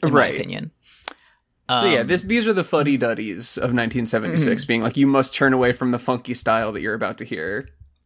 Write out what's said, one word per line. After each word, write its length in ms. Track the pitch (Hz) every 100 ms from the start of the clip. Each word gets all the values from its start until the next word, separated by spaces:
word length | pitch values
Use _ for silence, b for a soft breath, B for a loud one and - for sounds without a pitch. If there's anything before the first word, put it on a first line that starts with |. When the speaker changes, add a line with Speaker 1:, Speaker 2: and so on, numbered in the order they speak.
Speaker 1:
in 80 | 160
Speaker 2:
Right. 200 | 143 101
Speaker 1:
my 20 | 71
opinion. 360 | - - - _ B B B B B B _ _ -
Speaker 2:
So 160 | 127 117
yeah, 140 | 131
Speaker 1:
Um, 60 | 135
Speaker 2:
this, 160 | 180
these 240 | 190 233 220
are 60 |
the 100 | 190
fuddy-duddies 920 | 160 170 147 135 120 113 110 92 120 -
of 160 | 123
nineteen 320 | 120 113 127 113
seventy-six 580 | 117 107 - 139 113
Speaker 1:
Mm-hmm. 40 | -
Speaker 2:
being 140 | 117
like, 140 | 110 139
"You 100 | 139
must 300 | 139 131 -
turn 160 | 139
away 220 | 131 123
from 180 | 123 127
the 80 | 120
funky 340 | - 123 127
style 380 | 120 - 110 110
that 100 | 101
you're 120 | 101
about 240 | 110 104 -
to 80 | -
hear." 420 | 92 82 107 - - - _